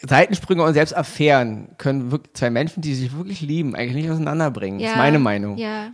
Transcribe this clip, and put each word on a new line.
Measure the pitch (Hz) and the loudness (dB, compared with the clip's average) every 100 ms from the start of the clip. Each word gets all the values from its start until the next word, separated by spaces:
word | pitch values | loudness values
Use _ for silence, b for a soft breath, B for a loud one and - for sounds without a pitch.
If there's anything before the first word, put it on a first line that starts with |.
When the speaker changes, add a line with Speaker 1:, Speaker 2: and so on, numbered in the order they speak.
Speaker 1:
Seitensprünge | 131 139 185 190 - 175 | 2 4 4 0 0 2
und | 165 | 4
selbst | 147 156 175 | 4 2 0
Affären | 151 - 151 139 117 107 101 - | -4 0 4 6 4 -4 -12 -6
können | 143 139 123 | -2 -2 -2
wirklich | 147 - | -6 -6
zwei | - 120 | -4 -2
Menschen, | 117 160 - | 0 -2 -4
die | 156 131 | -4 -4
sich | 127 143 | -4 -6
wirklich | 190 190 | -8 -8
lieben, | 147 160 147 - | -4 -4 -4 -4
eigentlich | 120 135 | -4 -4
nicht | 160 | -4
auseinanderbringen. | 160 143 156 156 110 98 98 | -2 -2 -2 -2 -2 -6 -4
Speaker 2:
Ja. | - | -2
Speaker 1:
Ist | 220 | 2
meine | 139 151 | 4 4
Meinung. | 123 101 101 104 | 2 0 -4 -6
Speaker 2:
Ja. | 220 214 214 | -8 -8 -8